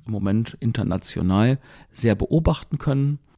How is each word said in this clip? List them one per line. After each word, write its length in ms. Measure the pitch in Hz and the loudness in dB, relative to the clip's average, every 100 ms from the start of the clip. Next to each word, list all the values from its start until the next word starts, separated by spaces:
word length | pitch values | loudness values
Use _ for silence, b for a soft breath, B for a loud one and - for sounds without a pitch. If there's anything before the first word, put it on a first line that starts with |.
| - | -8
im 60 | |
Moment 440 | 107 98 107 117 - | -2 0 0 0 -4
international 1000 | 117 113 101 92 - 85 87 95 117 135 B B B | -4 -2 -2 -2 -4 -2 2 4 4 0 B B B
sehr 220 | - 117 | -4 0
beobachten 640 | 104 - 156 165 156 - 143 | 0 0 2 2 0 -4 -6
können, 400 | - 139 143 147 _ | -2 0 0 -4 _